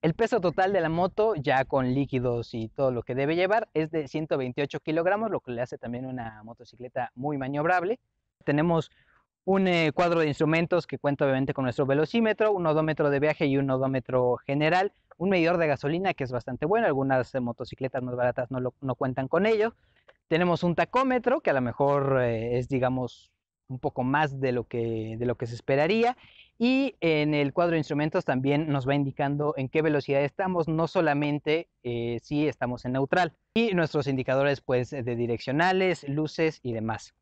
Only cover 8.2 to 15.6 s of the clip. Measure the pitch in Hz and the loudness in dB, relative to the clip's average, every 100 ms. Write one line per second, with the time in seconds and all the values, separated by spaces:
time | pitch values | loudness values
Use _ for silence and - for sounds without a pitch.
8.2 | _ _ - 147 165 165 - _ _ _ | _ _ 0 2 4 2 -2 _ _ _
9.2 | _ _ - 190 190 175 156 143 175 170 | _ _ 0 2 4 4 2 2 2 4
10.2 | 156 139 151 165 170 175 - 139 143 143 | 2 2 2 2 2 0 0 -4 -2 0
11.2 | 143 131 135 139 131 120 135 139 156 233 | 2 2 0 -2 -2 0 0 2 2 2
12.2 | 220 214 214 202 170 156 156 151 147 143 | 0 2 2 2 2 2 0 0 2 2
13.2 | 151 151 151 139 139 131 131 135 - 127 | 2 2 2 2 2 0 0 -2 0 0
14.2 | 123 120 - 139 151 180 196 _ _ - | 2 0 -2 0 2 2 0 _ _ -6
15.2 | 180 190 165 175 | 0 2 2 2